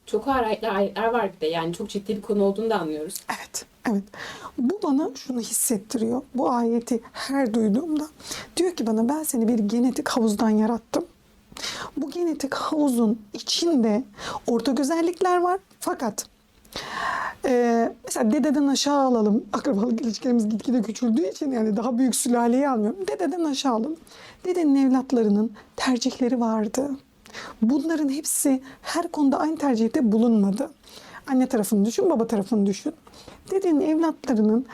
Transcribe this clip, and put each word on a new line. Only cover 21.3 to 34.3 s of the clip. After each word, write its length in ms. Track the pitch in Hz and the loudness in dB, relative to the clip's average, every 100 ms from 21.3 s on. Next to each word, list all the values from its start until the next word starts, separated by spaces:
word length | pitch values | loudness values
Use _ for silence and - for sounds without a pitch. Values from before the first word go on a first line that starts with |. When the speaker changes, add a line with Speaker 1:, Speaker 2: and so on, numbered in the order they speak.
Speaker 2:
için 220 | - 294 | -2 -4
yani 240 | 240 220 208 | 0 0 0
daha 220 | 247 240 | 0 2
büyük 180 | 262 - | 2 0
sülaleyi 520 | 240 240 233 254 285 | 0 2 4 2 2
almıyorum. 320 | 233 208 381 381 | 2 0 -2 -6
Dededen 360 | 427 330 349 | -2 -2 0
aşağı 280 | 311 262 277 | -2 0 0
alalım. 240 | 226 277 330 - - - - | 0 -2 -6 -14 -20 -20 -10
Dedenin 460 | 359 359 302 277 269 | -4 2 4 4 4
evlatlarının 640 | 262 262 240 220 208 226 - - - | 2 2 2 4 2 0 -4 -16 -4
tercihleri 640 | 262 240 254 - 240 247 | 0 0 0 0 0 0
vardı. 500 | 226 220 214 247 285 269 _ _ - - - - | 0 0 -2 -2 -4 -6 _ _ -20 -16 -14 0
Bunların 460 | 226 285 320 320 285 | 2 2 0 0 0
hepsi 540 | 277 302 - 285 262 - - | -2 -4 0 2 0 -2 -14
her 260 | - 320 349 | -6 -4 -4
konuda 300 | 311 277 - | 2 2 2
aynı 180 | 311 320 | 0 0
tercihte 560 | 285 226 226 311 226 | 0 2 2 2 2
bulunmadı." 580 | 220 240 220 196 202 277 - - - - - - | 4 4 4 4 0 -6 -10 -20 -20 -20 -16 -2
Anne 200 | 262 254 | 2 2
tarafını 380 | 226 202 208 | 0 2 2
düşün, 260 | 214 294 381 | 2 2 2
baba 160 | 262 226 | 2 2
tarafını 400 | 208 196 220 196 | 0 0 2 2
düşün. 260 | 190 294 - - - - - - | 0 -6 -10 -20 -20 -20 -18 -4
Dedenin 300 | 381 370 285 | 0 2 2
evlatlarının 840 | 311 311 330 294 - | 2 2 0 -2 0